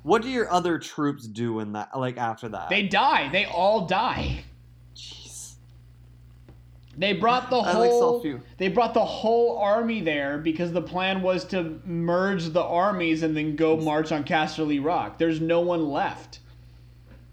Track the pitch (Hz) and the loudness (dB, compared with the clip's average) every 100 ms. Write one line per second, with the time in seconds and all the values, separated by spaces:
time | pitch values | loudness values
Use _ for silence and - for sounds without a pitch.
0 | 147 220 240 254 214 180 175 156 - - | 2 2 2 -2 2 2 2 -2 -4 -2
1 | 147 143 113 104 120 110 104 104 - 135 | -2 -2 -10 -4 -2 -2 -4 -6 -6 -4
2 | 127 120 117 110 113 98 82 202 196 196 | -4 -2 -4 -4 -8 -8 -4 -2 0 2
3 | 269 254 143 180 208 170 190 220 175 185 | 2 2 0 -2 -2 0 2 2 0 0
4 | 233 131 - 62 - - - - - - | 0 -2 -4 -6 -10 -20 -20 -20 -20 -20
5 | - - - - - - - - - - | -18 -18 -18 -16 -18 -20 -20 -20 -20 -20
6 | - - - - - - - - - 143 | -20 -20 -20 -20 -20 -20 -20 -20 -18 -4
7 | 196 185 226 254 254 247 185 196 240 240 | -2 2 2 2 2 0 2 4 4 6
8 | 240 240 156 123 - - 185 185 226 226 | 4 2 -2 -8 -12 -4 0 2 2 2
9 | 208 - 214 233 233 226 202 220 233 226 | 0 0 2 4 4 2 2 2 2 -2
10 | 160 147 143 147 160 160 175 170 160 180 | 0 0 -2 -2 -2 -2 0 -2 -4 -2
11 | 190 190 185 185 - 190 165 156 185 170 | 0 0 0 0 0 -4 -4 -6 -6 -4
12 | 170 175 190 190 165 170 - 170 202 190 | 0 2 2 0 0 0 0 2 2 2
13 | 165 156 160 156 156 147 160 160 160 151 | 0 0 0 0 -2 0 2 2 2 0
14 | 156 156 139 165 156 - 151 143 147 170 | 0 -2 0 0 0 -2 -2 0 0 0
15 | 104 - 165 160 165 170 175 170 151 143 | -2 0 0 0 2 2 2 0 0 -2
16 | 180 - - - - - - - - - | -2 -6 -16 -20 -20 -20 -20 -20 -20 -20
17 | - - - | -20 -20 -20